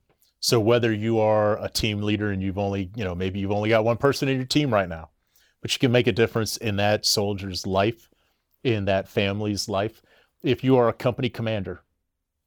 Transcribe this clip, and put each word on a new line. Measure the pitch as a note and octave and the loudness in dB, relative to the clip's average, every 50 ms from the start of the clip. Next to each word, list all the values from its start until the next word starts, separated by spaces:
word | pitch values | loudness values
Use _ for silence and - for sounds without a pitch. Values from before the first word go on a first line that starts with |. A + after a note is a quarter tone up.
| _ _ _ _ _ _ _ _ | _ _ _ _ _ _ _ _
So | - - - A#2 | -2 0 2 2
whether | G#2 A2 A#2+ A#2+ A2+ A#2 | 4 4 4 4 4 2
you | A2 G#2 G#2 A2+ A2+ A2 | 0 0 0 0 0 2
are | G#2+ G#2+ G#2+ G#2+ G#2 G#2 G#2 - G2+ | 2 4 4 4 2 2 0 0 -4
a | G2 | -6
team | - - - A2 G#2 G2+ | -4 -2 -2 -2 -2 -2
leader | G#2 G#2 G#2 G2+ G#2 G#2 | -2 -2 -2 0 -2 -2
and | G2+ F#2+ F#2+ | -4 -2 -4
you've | G2 F#2 G2 | -4 -4 -2
only, | G2+ G2 G2 G2 G2 F#2 G2+ | -2 -2 -2 -4 -4 -6 -8
you | B2 G#2+ | -6 -6
know, | F#2 F2 | -6 -4
maybe | E2+ F#2 F#2+ F#2+ G2+ | -4 -4 -4 -4 -4
you've | G2 G2 | -4 -2
only | G#2 G#2 G#2+ G#2+ | -2 -2 2 2
got | A2+ A2 A2 | 2 2 4
one | A#2 A#2+ A2 | 2 0 2
person | - C#3 C3+ - - C3 | 2 0 0 0 -2 -2
in | C3+ | -2
your | C3 B2+ | -2 -4
team | B2+ - D3+ D3+ C#3 A2+ | -2 0 0 0 2 2
right | G#2 F#2+ F2 | 2 0 0
now, | E2+ D#2+ D#2+ - _ _ _ _ _ _ _ _ _ _ | -4 -10 -12 -16 _ _ _ _ _ _ _ _ _ _
but | - - - | -8 -6 -2
you | - | 0
can | - C3 | 2 2
make | A#2 B2 B2 - | 4 4 4 4
a | |
difference | G2+ G2+ A2+ G#2 - A#2 A2 G2+ - - | 2 2 2 2 2 -2 -4 -4 -4 -6
in | - A2+ G#2 | -4 -4 -2
that | G2 G2+ G#2 G#2+ G#2+ - | 0 2 2 2 2 0
soldier's | - - - G#2 G2+ G#2 F#2+ F#2+ G2 F#2 F2 - | 0 0 0 0 -2 -4 -4 -6 -8 -8 -8 -4
life, | G2+ F#2+ F#2+ G2 A2 A#2 - _ _ _ _ _ _ _ _ _ _ _ _ - | -2 0 2 2 2 0 -4 _ _ _ _ _ _ _ _ _ _ _ _ -2
in | C#3 A2+ G#2+ G2 | -2 0 0 0
that | G2 G2 F#2+ F#2+ - | 0 0 0 -2 -2
family's | - - G2+ G2 G2 G#2 G#2+ G#2 G#2 F#2+ - - | -2 0 0 0 0 -2 -2 -4 -4 -4 -4 -4
life. | G2+ F#2+ G2+ A2 - _ _ _ _ _ _ _ _ _ - | -2 -2 -2 -4 -6 _ _ _ _ _ _ _ _ _ -2
If | D#3 B2 - - | 0 0 2 2
you | C3 C3 B2+ | 4 6 6
are | A#2+ A2+ | 6 4
a | G#2+ | 2
company | - - C3 A#2 - B2+ A#2+ | 0 -2 -2 -2 -2 -4 -4
commander | - - A#2 A2+ A2 G#2 F#2+ F#2 F2+ - _ _ _ _ _ _ _ _ _ _ _ _ _ | -4 -4 -4 -4 -4 -4 -4 -6 -10 -12 _ _ _ _ _ _ _ _ _ _ _ _ _